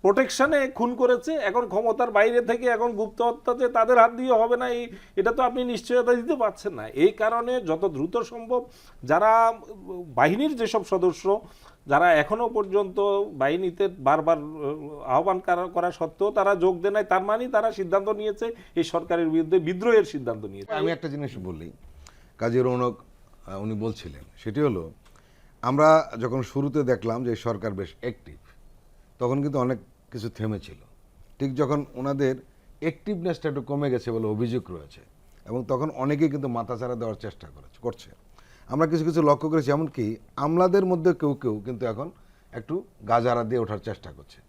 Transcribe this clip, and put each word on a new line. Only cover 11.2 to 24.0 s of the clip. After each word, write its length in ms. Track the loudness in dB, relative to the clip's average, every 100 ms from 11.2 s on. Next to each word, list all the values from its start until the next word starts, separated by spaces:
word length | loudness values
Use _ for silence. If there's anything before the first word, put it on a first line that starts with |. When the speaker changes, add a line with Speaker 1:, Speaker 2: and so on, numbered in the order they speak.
| 0 0 -2 -20 -20 _ 0
Speaker 1:
যারা 160 | 4 6 4
এখনো 240 | 2 -2 -2 -2
পর্যন্ত 420 | 0 0 0 0 0 0 -2 0
বাহিনীতে 420 | 0 0 -2 -2 -2 0 2
বারবার, 300 | 2 4 0
আহ, 100 | -2 -6 -6 -6 -10 -12 0 2
আহ্বান 220 | 2 -2 0
করা, 200 | -2 0 -2
করা 140 | -2 -2
সত্ত্বেও 300 | -8 -2 0 2
তারা 140 | 2 4
যোগ 100 | 2 2
দেয় 120 | 0 -2
নাই, 100 | 0
তার 120 | 0 2
মানে 140 | -2 0 0
তারা 140 | 0 -2
সিদ্ধান্ত 280 | 0 0 0 -4
নিয়েছে 260 | -4 -4 -6 -8 -6 -4
এই 60 | -2
সরকারের 340 | -2 -2 0 2
বিরুদ্ধে 240 | 0 2 2 2
বিদ্রোহের 380 | -2 4 4 4
সিদ্ধান্ত 300 | -4 -6 -6 -8
নিয়েছে। 240 | -12 -8 -2
Speaker 2:
আমি 80 | -2 -2
একটা 120 | -6
জিনিস 180 | -6 -8 -8 -10
বলি, 220 | -10 -12 -16 -20 -20 -20 -20 -20 _
কাজী 180 | 0 2
রৌনক, 340 | 2 2 0 -2
আহ, 640 | -18 _ -20 -20 -14 -8
উনি 120 | -6 -4 -4
বলছিলেন, 380 | -6